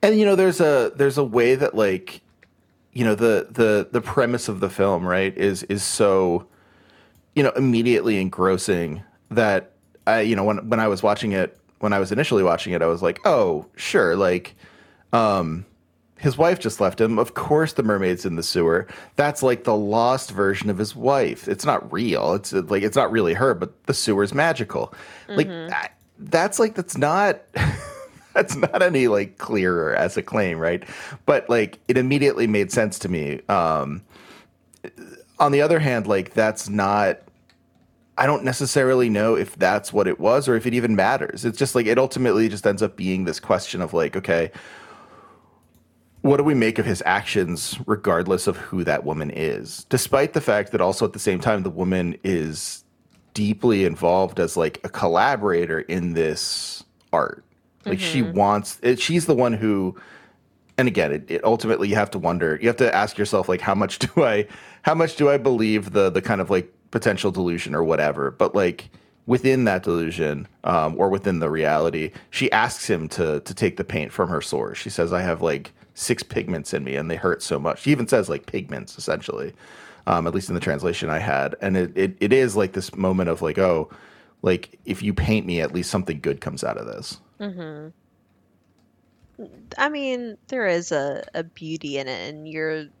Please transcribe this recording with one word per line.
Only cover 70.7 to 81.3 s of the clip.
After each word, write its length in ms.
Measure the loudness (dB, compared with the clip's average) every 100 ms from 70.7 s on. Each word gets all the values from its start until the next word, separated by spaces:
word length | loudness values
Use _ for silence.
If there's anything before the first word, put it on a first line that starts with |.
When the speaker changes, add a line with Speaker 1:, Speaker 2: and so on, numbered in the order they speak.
| 0 0 0
Speaker 1:
or 100 | 0
within 280 | 2 0 -2
the 100 | -2
reality, 600 | 0 0 2 0 -2 -8 -10 -14
she 200 | -4 0
asks 400 | 2 0 -2 -4
him 180 | -2 -2
to, 300 | -2 -2 -2
to 140 | -6
take 220 | -2 -2 -2
the 80 |
paint 260 | -6 -4 -6
from 180 | -4 -2
her 100 | -2
sores. 380 | -4 -4 -4 -8
She 100 | -10
says, 220 | -4 -2
"I 80 | -2
have, 200 | -2 -2
like, 300 | -2 -2 -6 _ _
six 280 | -12 -4 -4
pigments 500 | -2 -6 -4 -6 -6
in 100 | -8
me 120 | -6 -6
and 140 | -6
they 60 | -4
hurt 260 | -2 -2
so 160 | -4 -4
much." 240 | -4 -4
She 80 | 0
even 180 | 0 2
says, 200 | 0 0
like, 160 | -4 -6
"pigments," 500 | -10 -8 -12 -12 -12
essentially, 560 | -6 -6 -6 -8 -10 -12 -20 -20 -20 -14 -2
um, 200 | 0 0
at 80 |
least 140 | -4 -4
in 60 |
the 80 | -4
translation 480 | -2 -2 -2 -4 -4
I 80 | -4
had. 380 | -2